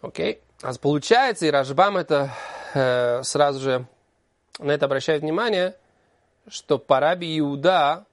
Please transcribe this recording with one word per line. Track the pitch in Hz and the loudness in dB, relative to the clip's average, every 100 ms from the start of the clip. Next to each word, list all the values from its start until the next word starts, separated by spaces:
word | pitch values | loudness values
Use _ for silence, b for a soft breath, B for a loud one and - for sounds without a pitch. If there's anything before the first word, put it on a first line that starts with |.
Окей? | - - 175 220 _ _ | -12 -6 -4 -6 _ _
А | - | -10
получается, | 123 143 147 - 233 269 202 160 | -4 0 0 2 4 4 0 0
и | |
Рашбам | 143 131 139 196 196 | 0 0 2 2 2
это, | 160 147 139 123 B B B | 0 0 0 -6 B B B
э, | 143 131 123 123 120 | 0 2 2 2 0
сразу | 135 143 143 135 | -2 0 2 0
же | 135 127 123 _ _ _ _ _ _ - | -2 -2 -4 _ _ _ _ _ _ -10
на | 143 | -2
это | 147 139 | 0 0
обращает | 139 - 151 | -2 0 -2
внимание, | 156 165 233 196 185 185 _ _ _ _ _ _ - | 0 -2 -2 -2 -2 -6 _ _ _ _ _ _ -18
что | - - 139 | -18 -2 -2
по | - 135 | 2 2
Раби | 147 180 170 160 | 2 0 -4 -2
Иуда | 147 143 156 185 143 165 208 | -2 0 2 4 2 0 -6